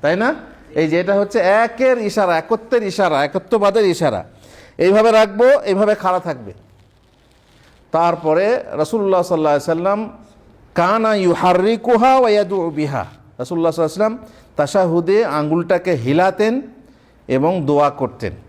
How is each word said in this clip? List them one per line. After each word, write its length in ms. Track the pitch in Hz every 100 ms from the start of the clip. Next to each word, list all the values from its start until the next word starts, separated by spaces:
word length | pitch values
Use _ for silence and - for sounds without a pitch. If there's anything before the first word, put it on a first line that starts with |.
তাই 140 | 143 180
না? 120 | 233 311 - - -
এই 120 | - 160
যে 80 | 165
এটা 140 | 180
হচ্ছে 240 | 196 202 226 180 208
একের 340 | 233 233 262 247
ইশারা, 360 | 208 208 190 165
একত্বের 440 | 160 220 226 240
ইশারা, 360 | 208 180 185 147
একত্ববাদের 600 | 143 190 - 226 202 202
ইশারা। 360 | 208 170 160 104 85 - - - - -
এইভাবে 320 | 175 202 220
রাখবো, 360 | 220 214 202 247 277 -
এইভাবে 240 | 190 208
খাড়া 260 | 208 185 185
থাকবে। 320 | 175 135 104 - - _ _ _ _ _ _ _ _ _ _ _ _
তারপরে 540 | 160 170 175 156 156 202 247 -
রাসূলুল্লাহ 500 | - 156 226 196 185
সাল্লাল্লাহু 340 | 175 170 156 147
আলাইহি 180 | 143
সাল্লাম 260 | 165 180 202 220 - - - _ _ -
কানা 380 | - 175 220 220
ইউহাররিকুহা 1000 | 214 180 165 180 180 196 226 226 233 247 262
ওয়া 120 | 247
ইয়াদউ 400 | 208 196 196 170
বিহা। 340 | 147 151 139 90 - - _
রাসূলুল্লাহ 340 | - 170 165
সাল্লাল্লাহু 200 | 156 160
আলাইহি 80 | 165
সাল্লাম 160 | 214 240 - - - -
তাশাহুদে 640 | 143 202 185 165 170 208
আঙ্গুলটাকে 680 | 220 147 151 165 170 180 180
হিলাতেন 600 | 156 117 147 185 185 208 247 285 - - _ _ _ -
এবং 240 | 131 151 185 143
দোয়া 220 | 143 147
করতেন। 440 | 139 131 - 107 92